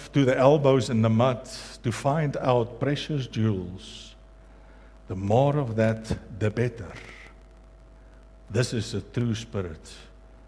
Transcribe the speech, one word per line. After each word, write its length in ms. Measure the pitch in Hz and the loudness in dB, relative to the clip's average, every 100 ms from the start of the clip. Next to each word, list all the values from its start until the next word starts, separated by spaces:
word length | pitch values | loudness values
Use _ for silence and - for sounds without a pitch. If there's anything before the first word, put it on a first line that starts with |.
| - | -2
to 120 | 143 131 | 2 4
the 120 | 131 | 6
elbows 520 | 131 151 139 135 117 | 6 6 6 4 4
in 120 | 113 | 2
the 80 | 113 | 4
mud 400 | 113 127 113 - - - - | 4 2 0 -8 -14 -16 -8
to 80 | 123 | -6
find 440 | 110 143 156 151 - | -2 0 0 -2 -2
out 420 | - 123 110 - | 2 2 2 -2
precious 480 | 135 147 - 151 120 | -2 -2 -2 -6 -4
jewels. 880 | - 110 98 90 92 - - - - - - - - - - - - - | -2 0 0 -6 -12 -16 -18 -20 -20 -20 -20 -20 -20 -20 -20 -20 -20 -12
The 80 | 95 | -6
more 420 | 101 113 143 147 | 2 4 4 2
of 180 | 127 110 | -2 2
that, 420 | 110 110 - - - 104 | 2 0 -4 -8 -8 -4
the 100 | 104 | -4
better. 420 | 107 120 - 90 - - - - - - - - - - - - - - - - | -2 -2 -4 -12 -14 -18 -20 -20 -20 -20 -20 -20 -20 -20 -20 -20 -20 -20 -20 -4
This 220 | 101 123 | -2 0
is 180 | 120 104 | -2 -4
the 100 | 101 | -6
true 340 | - - 117 110 | -6 -4 -2 -4
spirit 580 | - 104 87 78 - - - - - - | -6 -8 -8 -10 -18 -20 -20 -20 -20 -20